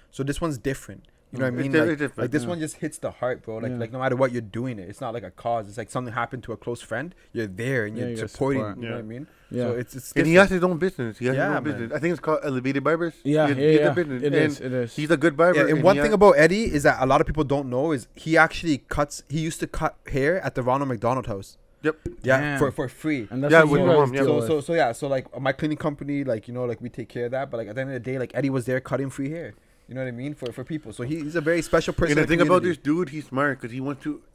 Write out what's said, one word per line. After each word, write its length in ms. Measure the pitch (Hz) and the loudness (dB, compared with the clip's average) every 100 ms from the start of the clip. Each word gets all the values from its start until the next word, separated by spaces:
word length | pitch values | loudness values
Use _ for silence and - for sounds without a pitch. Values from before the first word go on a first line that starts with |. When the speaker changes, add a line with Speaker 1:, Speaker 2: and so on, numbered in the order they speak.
| _ | _
Speaker 1:
So 100 | - | -8
this 180 | 139 143 | -6 -4
one's 160 | 170 135 | -4 -4
different. 480 | 139 131 - 101 - _ _ | -6 -8 -10 -18 -20 _ _
You 60 | 123 | -4
know 60 | 131 | -4
what 80 | |
I 20 | 123 | -2
Speaker 2:
Mm. 40 | |
It's 40 | |
Speaker 1:
mean? 80 | 135 | 2
Speaker 2:
di-, 80 | 156 | 2
Speaker 1:
Like, 100 | 165 | 2
Speaker 2:
it's 80 | 147 | 0
different. 160 | 143 120 | -4 -4
Speaker 1:
like, 80 | 123 | -2
this 120 | 147 | -2
Speaker 3:
Yeah. 60 | - | -4
Speaker 1:
one 100 | 175 | -6
just 160 | 151 - | -8 -8
hits 200 | 156 - | -10 -8
the 140 | 120 | -10
heart, 300 | 101 123 123 | -6 -6 -6
bro. 160 | - 110 | -8 -8
Like, 120 | 120 | -6
Speaker 3:
Yeah. 60 | 123 | -6
Speaker 1:
like, 160 | 113 | -6
no 60 | 127 | -4
matter 180 | 131 127 | -2 2
what, 160 | 135 | 2
you're 80 | 120 | 0
doing 380 | 110 113 127 113 | -6 -6 -6 -8
it. 100 | 90 | -12
It's 100 | 107 | -10
not 140 | 127 | -8
like 100 | 117 | -8
a 80 | 95 | -12
cause. 380 | - 120 117 104 | -8 -4 -4 -4
It's 80 | 104 | -10
like 120 | 110 | -8
something 240 | 131 123 | -6 -6
happened 300 | 120 117 127 | -4 -4 -6
to 80 | - | -10
a 60 | 110 | -10
close 240 | - 117 | -8 -10
friend. 340 | - 113 160 - _ | -6 -8 -8 -12 _
You're 160 | 117 110 | -6 -6
there 380 | 92 120 135 104 | -4 -2 -2 -2
and 100 | 110 | -4
Speaker 3:
Yeah, 60 | |
Speaker 1:
you're 60 | 123 | -6
Speaker 3:
you 60 | 117 | -6
guys 140 | 110 | -8
Speaker 1:
supporting. 280 | - 135 135 | -4 -2 0
Speaker 3:
support. 140 | 107 101 | -2 -6
Speaker 1:
You 40 | |
know 60 | 117 | -8
what 60 | 117 | -8
I 40 | |
Speaker 2:
Yeah. 20 | 107 | -10
Speaker 1:
mean? 200 | 120 156 _ _ | -12 -14 _ _
Speaker 3:
Yeah. 140 | 120 | -4
Speaker 1:
So 80 | 120 120 | -2 -2
it's, 200 | 127 135 | -6 -12
it's 160 | - | -4
Speaker 2:
And 160 | - 143 | 0 6
he 60 | |
Speaker 1:
different. 160 | 175 196 | 8 6
Speaker 2:
has 60 | 185 | 4
his 60 | 180 | 0
own 120 | 170 | 0
business. 400 | 185 180 117 104 | -2 -2 -6 -2
He 60 | 123 | -2
has 80 | 135 | 0
Speaker 1:
Yeah, 100 | - | 0
Speaker 2:
his 0 | 160 | -2
own 60 | |
Speaker 1:
man. 80 | 147 | -4
Speaker 2:
business. 180 | 131 117 | -6 -6
I 60 | 143 | -4
think 120 | 160 | -2
it's 80 | 165 | -2
called 200 | - 151 | -2 -2
Elevated 400 | 147 127 127 139 | 0 -2 -2 -2
Barbers. 300 | 135 165 170 - | 0 0 -2 -4
Speaker 3:
Yeah, 220 | 139 151 147 | 0 2 2
Speaker 2:
He 20 | |
has, 40 | 135 | 4
Speaker 3:
yeah, 60 | |
Speaker 2:
he 80 | 147 | 4
has 80 | 156 | 6
a 40 | 147 | 6
Speaker 3:
yeah. 80 | |
Speaker 2:
business. 300 | 147 160 127 | 2 0 0
Speaker 3:
It 20 | 143 | 2
Speaker 2:
And 80 | 160 | 2
Speaker 3:
is, 240 | 156 143 | 2 0
it 140 | 131 | -4
is. 220 | 127 120 - | -4 -4 -4
Speaker 2:
he's 120 | 151 | 0
a 40 | 160 | 4
good 220 | 160 143 | 4 4
barber. 180 | 170 175 | 4 6
Speaker 1:
Yeah, 60 | 139 | 4
and 40 | 160 | 6
Speaker 2:
And 60 | |
Speaker 1:
one 120 | 160 202 | 6 6
Speaker 2:
he 60 | |
Speaker 1:
thing 100 | 220 | 4
Speaker 2:
ha- 40 | 214 | 8
Speaker 1:
about 160 | 202 147 | 8 10
Eddie 280 | 160 196 226 | 8 6 0
is 100 | 151 | 2
that 140 | 143 123 | 4 4
a 40 | 131 | 4
lot 160 | 139 | 4
of 60 | 160 | 4
people 180 | 151 139 | 0 0
don't 240 | 139 135 | 0 0
know 240 | 123 156 | -2 0
is 160 | 147 101 | -2 -6
he 220 | - - 160 | -12 2 6
actually 440 | 160 - 170 139 - | 6 4 -2 -2 -2
cuts. 340 | - 147 - - | -4 -2 -4 -6
He 100 | 151 | -4
used 220 | 160 - | -4 -4
to 60 | 165 | -6
cut 280 | - 156 - - | -4 -4 -6 -6
hair 340 | 135 139 185 | -2 0 0
at 120 | 135 - | -2 -4
the 80 | |
Ronald 260 | 123 131 139 | 0 0 0
McDonald 380 | 117 117 131 123 | -2 -2 -2 -4
House. 300 | 101 98 - _ _ | -8 -10 -18 _ _
Speaker 2:
Yep. 140 | 147 156 - - | -4 -4 -10 -8
Speaker 1:
Yeah, 180 | 120 131 | 2 2
Speaker 3:
Damn. 180 | 147 139 | 2 0
Speaker 1:
for, 120 | 143 | 0
for 180 | - 131 | 0 -8
free. 400 | - 156 147 104 | -6 -4 -4 -4
Speaker 3:
And 100 | 123 | -4
that's 120 | 143 | 4
Speaker 2:
Yeah, 60 | 160 | 6
Speaker 3:
what 60 | 156 | 6
Speaker 2:
with 100 | 143 | 4
Speaker 3:
you 60 | 156 | 6
Speaker 2:
Ramon, 220 | 160 139 | 6 4
Speaker 3:
guys 60 | 135 | 2
Speaker 2:
yeah. 60 | |
Speaker 3:
deal 40 | 139 | 2
Speaker 1:
So, 80 | 151 | 2
Speaker 3:
with. 120 | - | 0
Speaker 1:
so, 140 | 156 | -2
so 120 | 139 | 0
yeah, 180 | 165 131 | 0 0
so, 160 | 117 143 | 0 -4
like, 320 | 135 - 131 | -4 -4 -4
my 140 | 135 | -2
cleaning 240 | - 156 151 | -2 -2 -2
company, 480 | 160 147 143 143 135 | -4 -4 -6 -4 -2
like, 240 | 113 - | -4 -4
you 40 | |
know, 120 | 120 123 | -6 -4
like, 160 | 117 | -6
we 80 | 120 | -8
take 180 | - 113 | -12 -12
care 180 | 123 120 | -8 -6
of 40 | |
that. 180 | 131 139 | -4 -6
But, 60 | 120 | -8
like, 120 | 104 | -8
at 60 | 110 | -6
the 60 | |
end 80 | 131 | -6
of 20 | |
the 60 | 131 117 | -6 -6
day, 80 | 131 | -6
like, 120 | 120 - | -4 -2
Eddie 140 | 135 | 0
was 160 | 131 120 | 0 0
there 160 | 127 | -2
cutting 280 | - 131 139 | -2 -4 -4
free 200 | 131 139 | -4 -6
hair. 240 | 160 139 107 _ _ - | -6 -12 -16 _ _ -16
You 80 | 123 | -8
know 80 | |
what 40 | 131 | -8
I 40 | |
mean? 240 | 120 135 147 | -8 -10 -8
For, 140 | 127 | -10
for 100 | 113 | -10
people. 300 | 131 156 120 | -8 -10 -10
So 100 | 104 | -10
he, 160 | 123 165 | -6 -6
he's 160 | 160 175 | -4 -2
a 60 | |
very 200 | 151 170 | 0 0
special 320 | 151 165 175 | 2 0 0
person 180 | - 170 | -2 2
Speaker 2:
And 60 | 147 | 2
the 20 | |
Speaker 1:
in 60 | 151 | 2
the 20 | |
Speaker 2:
thing 160 | 165 165 | 4 4
about 120 | 180 | 4
Speaker 1:
community. 200 | 180 156 | 2 -2
Speaker 2:
this 20 | 135 | 0
dude, 240 | 160 170 | 0 -2
he's 160 | 151 135 | -6 -6
smart 320 | 127 143 131 | -2 0 -2
'cause 120 | 123 | -8
he 100 | 123 | -8
wants 200 | 131 135 | -8 -6
to 180 | 156 147 - | -8 -10 -12